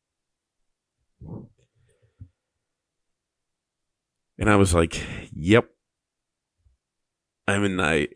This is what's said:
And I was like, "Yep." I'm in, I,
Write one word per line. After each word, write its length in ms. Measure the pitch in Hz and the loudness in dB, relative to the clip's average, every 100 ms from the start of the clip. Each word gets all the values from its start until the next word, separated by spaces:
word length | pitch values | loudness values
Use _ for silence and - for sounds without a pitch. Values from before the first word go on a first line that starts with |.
| _ _ _ _ _ _ _ _ _ _ _ _ - - - _ _ _ _ _ _ _ - _ _ _ _ _ _ _ _ _ _ _ _ _ _ _ _ _ _ _ _ - | _ _ _ _ _ _ _ _ _ _ _ _ -18 -18 -18 _ _ _ _ _ _ _ -20 _ _ _ _ _ _ _ _ _ _ _ _ _ _ _ _ _ _ _ _ -4
And 120 | 101 | 2
I 80 | 101 | 4
was 160 | 98 | 4
like, 280 | 85 82 - - - - | 2 0 -4 -12 -14 -14
"Yep." 360 | - 82 113 - _ _ _ _ _ _ _ _ _ _ _ _ _ _ _ _ _ - | -8 2 2 2 _ _ _ _ _ _ _ _ _ _ _ _ _ _ _ _ _ -4
I'm 160 | 101 | -2
in, 160 | 101 92 | -2 -2
I, 280 | 78 80 73 | 0 0 -2